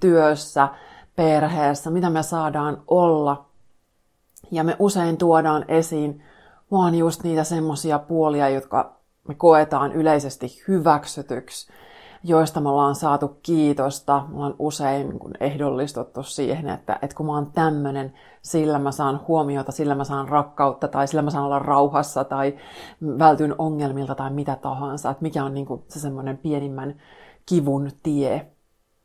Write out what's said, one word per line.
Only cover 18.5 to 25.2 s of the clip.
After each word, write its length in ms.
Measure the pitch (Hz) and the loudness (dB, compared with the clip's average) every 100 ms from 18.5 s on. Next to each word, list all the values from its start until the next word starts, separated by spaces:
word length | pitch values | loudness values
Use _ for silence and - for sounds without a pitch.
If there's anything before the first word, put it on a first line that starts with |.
| 165 156 143 | 0 2 0
mä 140 | 139 | -2
saan 280 | 135 139 139 - | -2 -2 -2 0
huomiota, 440 | 160 143 139 135 | 0 0 -4 -6
sillä 220 | 135 147 | -4 -2
mä 100 | 139 | -2
saan 240 | 139 139 135 | -4 -6 0
rakkautta, 600 | 147 143 - 139 135 139 | 0 0 0 0 0 -4
tai 200 | 135 139 | -2 0
sillä 140 | 156 | 0
mä 80 | 147 | -2
saan 140 | 143 | -2
olla 140 | 143 139 | -2 -2
rauhassa, 680 | 143 139 143 143 143 131 | 2 4 4 2 -2 -4
tai 340 | 135 139 139 143 - - - - 156 127 | -4 -2 -2 -4 -12 -20 -20 -10 -6 4
vältyn 360 | 190 147 151 139 | 6 6 2 -2
ongelmilta, 560 | 160 151 139 139 135 | -4 -2 -4 -4 -6
tai 160 | 135 135 | -6 -6
mitä 260 | 143 143 131 | -4 -4 -6
tahansa. 540 | 135 131 139 143 127 | -6 -6 -8 -6 -6
Että 120 | 135 | -6